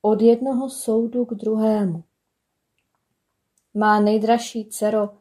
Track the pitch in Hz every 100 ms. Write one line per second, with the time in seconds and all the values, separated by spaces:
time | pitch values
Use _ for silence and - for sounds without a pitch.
0 | 214 214 226 233 262 254 - - - 226
1 | 233 247 233 208 214 220 220 214 196 165
2 | - _ _ _ _ _ _ _ _ _
3 | _ _ _ _ _ _ _ 208 214 208
4 | 208 214 220 233 233 233 214 - 214 214
5 | 202 -